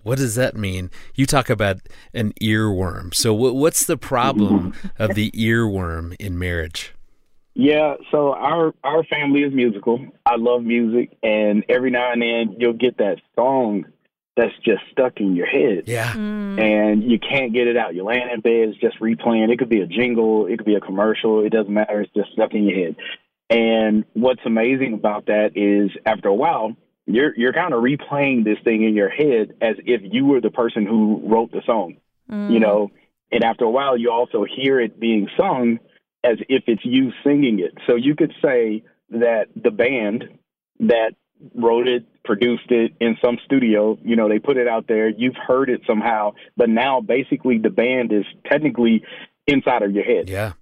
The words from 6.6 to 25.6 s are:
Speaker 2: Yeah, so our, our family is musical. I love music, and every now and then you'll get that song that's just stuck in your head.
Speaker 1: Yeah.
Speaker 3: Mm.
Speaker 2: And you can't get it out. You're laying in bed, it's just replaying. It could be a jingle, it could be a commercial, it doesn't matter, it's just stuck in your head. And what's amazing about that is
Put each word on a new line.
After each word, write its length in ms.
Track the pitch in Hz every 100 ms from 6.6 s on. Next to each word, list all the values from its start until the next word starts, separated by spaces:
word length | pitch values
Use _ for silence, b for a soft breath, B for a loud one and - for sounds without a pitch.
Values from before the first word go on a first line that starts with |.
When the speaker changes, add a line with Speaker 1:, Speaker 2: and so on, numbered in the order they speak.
| 80 - - - - _ _ _ _ -
Speaker 2:
Yeah, 380 | 139 151 151 139 -
so 220 | 151 143
our, 400 | 127 131 165 160 -
our 220 | 135 156
family 380 | 160 151 143 143
is 100 | 143
musical. 500 | 135 123 101 117 120 131 _ -
I 100 | 120
love 260 | 120 123
music, 540 | 117 120 113 120 120 _
and 420 | 113 107 107 104 -
every 220 | 123 131
now 220 | 123 123
and 80 | 120
then 360 | 117 117 113 98
you'll 140 | 120
get 260 | 113 123 -
that 200 | 104 90 _ -
song 500 | 123 135 117 101 - _ _ _ _ -
that's 180 | 117 -
just 180 | - 107 -
stuck 300 | - 127 -
in 160 | 98 90
your 100 | 87
head. 380 | 143 147 90 110
Speaker 1:
Yeah. 260 | 117 113
Speaker 3:
Mm. 480 | - 208 - - 196
Speaker 2:
And 420 | 110 107 107 107
you 140 | 120 113
can't 320 | - 139 127
get 160 | 120 120
it 80 | 117
out. 180 | 110
You're 120 | 85 101
laying 220 | 123 123
in 60 | 117
bed, 300 | 117 117 110
it's 80 | 98
just 180 | 113 -
replaying. 520 | 113 117 120 113 110
It 60 | 120
could 80 | 120
be 120 | 113
a 40 | 85
jingle, 600 | 98 123 117 110 110 95
it 100 | 113
could 100 | 107
be 80 |
a 60 | 104
commercial, 640 | - 95 110 104 113 107 107
it 40 |
doesn't 220 | 113 101
matter, 280 | 104 107 104
it's 120 | 101
just 200 | 104 98
stuck 200 | - 110
in 100 | -
your 120 | 101 92 85
head. 100 | - B B B _ _
And 540 | 117 113 113 110 107 107
what's 260 | 110 123 123
amazing 500 | 123 113 120 135 127
about 320 | 107 107 104 -
that 240 | 107 107
is 420 | -